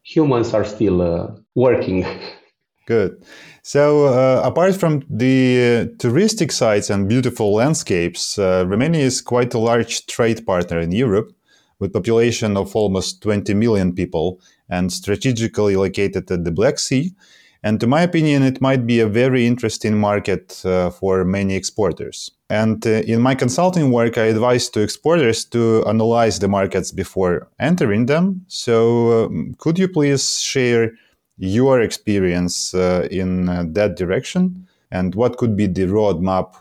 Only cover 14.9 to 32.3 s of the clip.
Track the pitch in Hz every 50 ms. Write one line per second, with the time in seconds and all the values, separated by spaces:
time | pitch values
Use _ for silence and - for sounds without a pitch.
14.9 | 90 - - 101 104 98 - 135 123 110 113 104 - - 104 104 98 95 98 92
15.9 | 92 - 101 95 95 95 87 - 92 90 82 87 82 80 107 135 147 - - -
16.9 | 135 127 151 185 180 _ _ _ _ _ _ _ _ _ - - 110 104 120 117
17.9 | 135 160 175 175 175 165 156 156 143 139 135 131 127 131 131 131 135 131 120 117
18.9 | 120 117 113 107 101 117 127 135 127 127 120 120 123 120 - 113 - - - 110
19.9 | 107 107 104 104 104 104 95 - 92 90 - _ - - - 95 92 92 90 87
20.9 | 87 - - 95 95 95 92 90 98 98 101 98 95 95 92 - - - 104 87
21.9 | 80 - - - - - - - - _ _ _ 98 107 110 110 110 107 - 113
22.9 | 110 110 - 110 113 113 120 131 135 135 139 123 123 - 175 185 180 175 151 135
23.9 | 123 120 117 120 117 120 110 110 113 110 117 123 123 127 - - - 110 107 104
24.9 | - - _ 151 170 170 139 113 110 - - - - 120 117 113 113 110 - 104
25.9 | 107 113 110 113 117 117 117 113 - 92 98 98 101 98 98 95 - 95 85 -
26.9 | - - - - - 98 95 90 87 78 - - _ _ - 143 180 180 185 -
27.9 | 101 107 123 120 143 165 180 196 190 180 - _ - - - 123 117 113 113 117
28.9 | 120 117 117 117 117 113 110 - - 78 - - 131 - - 151 165 180 190 185
29.9 | 185 160 147 139 139 135 - - - - - - - 135 127 120 120 117 113 110
30.9 | - _ _ _ _ _ _ _ _ - 92 92 98 117 131 135 131 123 110 92
31.9 | - - - 110 104 101 95 90